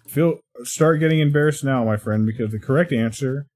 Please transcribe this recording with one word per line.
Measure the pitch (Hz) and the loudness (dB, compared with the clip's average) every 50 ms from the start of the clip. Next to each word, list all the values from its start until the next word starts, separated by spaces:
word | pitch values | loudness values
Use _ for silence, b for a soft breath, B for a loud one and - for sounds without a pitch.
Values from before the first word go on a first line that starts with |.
| _ - | _ -6
feel, | - 139 165 170 151 - _ _ _ - 123 | -2 0 2 2 0 -2 _ _ _ -16 -12
start | - - - 160 160 160 151 | -8 -2 2 4 4 4 4
getting | 160 160 160 156 | 2 2 2 2
embarrassed | 151 147 143 147 147 151 147 - 139 | 2 2 2 2 2 2 0 0 -2
now, | 135 135 127 117 | -2 0 0 0
my | 110 107 104 | 0 0 -2
friend, | - 110 107 110 107 | -2 -2 0 0 0
because | 110 110 117 117 107 107 | 0 -2 -2 -4 -4 -6
the | 107 | -6
correct | - - 131 151 175 - 139 | -4 -2 0 0 0 0 0
answer | 113 113 113 110 - 139 131 131 143 143 - _ | -2 -2 -2 -4 -4 -6 -4 -4 -6 -8 -12 _